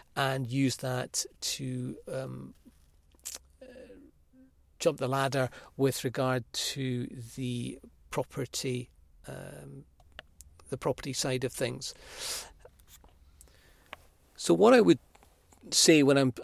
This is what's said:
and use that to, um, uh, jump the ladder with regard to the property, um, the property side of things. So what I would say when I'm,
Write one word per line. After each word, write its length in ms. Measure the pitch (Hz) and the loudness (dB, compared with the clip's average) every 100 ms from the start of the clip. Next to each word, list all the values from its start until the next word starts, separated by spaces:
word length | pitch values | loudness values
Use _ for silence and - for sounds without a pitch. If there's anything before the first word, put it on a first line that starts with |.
| - | -10
and 320 | - 135 135 120 | -4 -2 -2 -2
use 280 | 131 135 - | 0 0 0
that 480 | 131 127 131 - - _ | -4 -4 -4 -6 -8 _
to, 560 | - - 131 127 123 440 - | -8 -6 -6 -6 -8 -10 -10
um, 400 | 135 135 127 - - - _ _ _ _ _ - - - _ | -8 -8 -12 -14 -20 -20 _ _ _ _ _ -14 -14 -18 _
uh, 40 | 254 240 - - 285 _ _ 254 - _ _ - | -20 -20 -20 -20 -20 _ _ _ -20 _ _ -2
jump 200 | 170 143 | -2 0
the 100 | 127 | -2
ladder 400 | 135 135 135 127 - - - | 0 0 0 -2 -4 -14 0
with 260 | 135 - | 0 0
regard 400 | 131 127 131 127 - | -4 -2 0 -2 -4
to 560 | - - 143 131 123 - 135 117 - | -6 -6 -4 -4 -4 -6 -10 -14 -8
the 420 | 127 120 123 - - _ _ | -6 -6 -8 -10 -18 _ _
property, 800 | - 135 - 131 - 135 123 120 _ _ - - | -6 -6 -8 -8 -6 -6 -6 -8 _ _ -20 -16
um, 580 | - - - 143 139 - _ _ - - - - - - | -16 -16 -16 -18 -18 -20 _ _ -20 -20 -20 -20 -20 -12
the 80 | 135 | -4
property 380 | 151 - 143 | -2 -4 -6
side 280 | 127 139 127 | -4 -2 -2
of 100 | 123 | -4
things. 420 | - 123 131 - - - - - - - - - _ _ - - _ - - - _ _ _ _ - _ _ _ - | -2 -4 -4 -10 -14 -18 -12 -8 -8 -12 -20 -20 _ _ -20 -20 _ -20 -20 -20 _ _ _ _ -20 _ _ _ -4
So 160 | - | 0
what 220 | 170 214 | 6 8
I 80 | 254 | 8
would 160 | 185 156 _ _ _ _ _ - - | 8 4 _ _ _ _ _ -20 -2
say 280 | - - 156 | 4 8 8
when 160 | 139 139 | 8 6
I'm, 160 | 131 - | 4 0